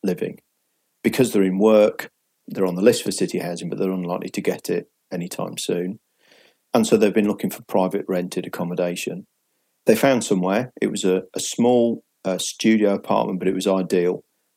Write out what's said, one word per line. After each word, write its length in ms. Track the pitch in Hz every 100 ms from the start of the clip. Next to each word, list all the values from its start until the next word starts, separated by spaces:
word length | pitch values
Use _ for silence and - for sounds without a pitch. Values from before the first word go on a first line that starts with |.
living. 380 | 98 87 92 - _ _ _ _ _ _
Because 300 | 117 113 123
they're 100 | 107
in 140 | 95 95
work, 520 | 107 107 104 - - _ _ _ -
they're 180 | 104 92
on 100 | 87
the 60 |
list 220 | 110 117
for 80 | -
city 280 | 95 85 90
housing, 280 | 85 85 90
but 100 | -
they're 140 | 95
unlikely 380 | 92 87 87 -
to 120 | -
get 280 | 92 - -
it 200 | 139 - _ -
anytime 460 | 92 180 - 90 -
soon. 420 | - 87 90 220 _ _ _ _ _ _ _
And 140 | 123 110
so 80 | 107
they've 180 | 104
been 140 | 95 101
looking 220 | - 92
for 140 | -
private 420 | - 98 92 95 -
rented 400 | 92 90 - 90
accommodation. 800 | - 87 87 87 87 - - - _ _ _ _ _ -
They 100 | 110
found 280 | 139 127
somewhere. 480 | - 95 92 104 127 -
It 80 | 107
was 140 | -
a, 200 | 98 92 - -
a 40 |
small, 640 | - - 120 123 117 113 _ _
uh, 140 | - 90
studio 560 | - - 110 110 101
apartment, 460 | 98 - 107 110 95
but 100 | 92
it 60 | 95
was 120 | 98
ideal. 560 | 95 90 90 87 90 - _ _